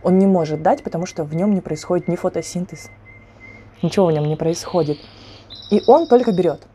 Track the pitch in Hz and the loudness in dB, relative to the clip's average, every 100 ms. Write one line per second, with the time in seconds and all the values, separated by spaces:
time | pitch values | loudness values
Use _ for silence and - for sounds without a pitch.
0 | 185 185 196 185 156 151 156 277 - 165 | 2 4 4 2 0 -2 0 0 -4 -8
1 | 180 - 151 160 208 190 - 156 - 180 | -8 -8 -6 -2 0 -2 -4 -10 -2 -2
2 | 175 175 185 175 160 180 180 156 - - | -2 -4 -4 -6 -8 -8 -8 -12 -18 -20
3 | - - - - - - - - 170 - | -20 -20 -20 -20 -20 -20 -20 -6 -2 2
4 | 180 151 151 156 165 165 - 180 151 147 | 2 2 -2 -2 -2 -4 -4 -2 -2 -4
5 | - - - - - - - 208 - 285 | -10 -20 -20 -20 -20 -20 -2 0 4 4
6 | 330 247 240 180 170 139 - | 6 4 4 0 0 -2 -12